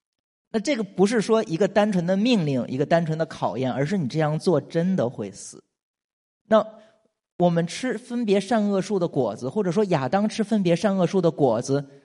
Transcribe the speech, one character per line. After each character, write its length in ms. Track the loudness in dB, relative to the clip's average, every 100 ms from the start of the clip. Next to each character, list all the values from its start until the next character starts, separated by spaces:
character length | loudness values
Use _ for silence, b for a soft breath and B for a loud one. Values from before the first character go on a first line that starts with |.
| _ _ _ _ _
那 80 | -4
这 160 | -2
个 80 | -2
不 240 | -2 2 2
是 140 | 2
说 240 | 2 0
一 140 | 0 0
个 100 | 2
单 240 | 2 2
纯 140 | 2 0
的 100 | 2
命 300 | 2 2 2
令， 200 | -2 -2
一 100 | -2
个 80 | 2
单 180 | 2
纯 140 | 2 -2
的 80 | -4
考 320 | -4 -4 -2
验， 120 | -2
而 140 | -2
是 140 | -2 -2
你 100 | -2
这 120 | -2
样 180 | -2 0
做 200 | 0 0
真 380 | 0 -2 0 0
的 140 | -2
会 200 | -4 -10
死。 320 | -12 -18 -20 -20 _ _ _ _ _ _ _ 2
那 200 | 2 2 B B B _ _ _ 0
我 140 | 2
们 160 | 2 -2
吃 320 | -4 -6 -6
分 260 | -6 -4
别 160 | 0 0
善 240 | 2 0
恶 160 | 0 -2
树 180 | -2 -2
的 80 | -2
果 300 | 0 -2 -4
子， 120 | -6
或 140 | -4
者 80 | -2
说 140 | 0
亚 240 | 0 0 0
当 180 | 0 0
吃 160 | -2
分 200 | 0 0
别 120 | 2
善 220 | 2 2 2
恶 100 | 2
树 140 | 2
的 100 | 2
果 300 | 2 2 2
子， 240 | 0 -2 -4 B